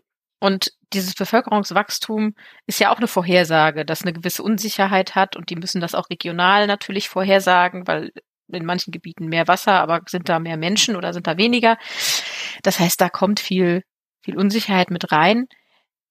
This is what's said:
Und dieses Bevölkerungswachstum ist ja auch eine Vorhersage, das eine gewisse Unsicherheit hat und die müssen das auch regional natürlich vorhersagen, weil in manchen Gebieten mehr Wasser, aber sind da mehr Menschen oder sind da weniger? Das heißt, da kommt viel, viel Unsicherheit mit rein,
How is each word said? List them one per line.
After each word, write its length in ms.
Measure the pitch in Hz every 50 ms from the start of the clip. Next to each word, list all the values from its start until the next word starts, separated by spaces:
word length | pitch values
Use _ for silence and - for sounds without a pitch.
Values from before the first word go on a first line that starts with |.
| _ _ _ _ _ _ _ -
Und 340 | 196 196 196 190 - - - _ _ -
dieses 240 | - 196 185 185 180
Bevölkerungswachstum 1200 | - 196 - - 233 - - 214 208 196 - 170 196 208 - - - - - 220 214 214 214 208 _ - - - _ _
ist 120 | - - -
ja 120 | 208 202
auch 60 | 240
eine 100 | - 240
Vorhersage, 800 | - - 196 175 175 180 180 175 160 165 160 151 156 151 156 151
das 160 | 151 160 -
eine 120 | - 175 165
gewisse 300 | 165 170 180 - - -
Unsicherheit 720 | 202 226 202 214 214 - - 196 190 202 190 190 - -
hat 200 | 190 190 - -
und 140 | - 170 -
die 60 | 180
müssen 260 | 170 175 185 - 185
das 140 | 170 170 -
auch 140 | 180 175 -
regional 580 | 175 - - 175 170 175 180 185 196 208 208
natürlich 420 | 208 202 202 - - 190 202 - -
vorhersagen, 800 | - 185 190 196 196 196 190 185 180 180 180 180 180 185 180
weil 240 | 175 160 156 160 - - - - _ _ _ _ -
in 140 | - 180 165
manchen 260 | 170 180 185 - -
Gebieten 360 | 170 170 - 170 170 - 165
mehr 200 | 160 160 165 160
Wasser, 320 | - 180 196 - 214 196 180
aber 220 | - 156 170 165 -
sind 220 | - - 180 170 -
da 100 | 170 165
mehr 180 | 165 165 165
Menschen 380 | 156 160 180 208 214 - - 214
oder 180 | 180 180 175 170
sind 140 | 175 -
da 100 | 170 156
weniger? 400 | 170 214 240 240 240 233 226 226 - - - - - - - - - - - - - - - - -
Das 180 | - 196 - -
heißt, 200 | 170 175 - -
da 100 | 185 175
kommt 300 | - - 190 190 208 -
viel, 440 | - - 190 185 185 175 175 185 - _ _ _ _ _ _ _
viel 160 | _ - -
Unsicherheit 540 | 175 196 202 208 226 - - 196 185 180 -
mit 200 | 180 175 - -
rein, 360 | 165 151 160 185 220 240 262 - _ _ _ _ _ _ _ _ _ _ _ _